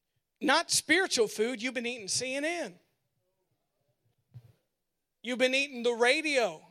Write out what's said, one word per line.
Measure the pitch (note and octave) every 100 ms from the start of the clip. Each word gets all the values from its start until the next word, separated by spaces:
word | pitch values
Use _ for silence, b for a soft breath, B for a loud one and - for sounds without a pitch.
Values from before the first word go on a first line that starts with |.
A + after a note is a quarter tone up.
| _ _ _ -
Not | - D4+ E4+
spiritual | - - E4+ F4+ B3+ G#3+
food, | - A3+ B3+
you've | B3 B3+
been | A#3+
eating | B3 F#3+
C | - B3+
N | C#4 D4+
N. | F4 A3+ F3 _ _ _ _ _ _ _ _ _ _ _ _ _ _ _ - - _ _ _ _ _ _ _
You've | A3+ A#3+
been | B3+ C4+
eating | C#4+ B3
the | A#3
radio | A#3 A#3+ D4+ D#4 C4+ G#3 D#3 -